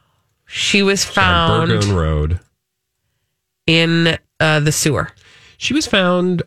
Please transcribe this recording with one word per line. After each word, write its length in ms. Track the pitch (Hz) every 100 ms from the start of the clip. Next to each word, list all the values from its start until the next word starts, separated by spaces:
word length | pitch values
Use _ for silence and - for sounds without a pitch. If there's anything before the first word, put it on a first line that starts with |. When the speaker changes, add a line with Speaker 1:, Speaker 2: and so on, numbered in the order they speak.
| _ _ _ _ -
Speaker 1:
She 340 | - - 202
was 180 | 196 196
Speaker 2:
So 80 | -
on 40 |
Speaker 1:
found 560 | - 185 170 165 165 165
Speaker 2:
Burgoon 260 | 107 104 92
Road. 440 | 78 76 76 90 _ _ _ _ _ _ _ _ _ _ _ _ -
Speaker 1:
in, 500 | 165 165 165 165 160 _ -
uh, 200 | 156 151
the 120 | 151
sewer. 380 | - 156 110 80 - - - - -
Speaker 2:
She 160 | -
was 140 | 285 311
found, 560 | 202 180 180 180 175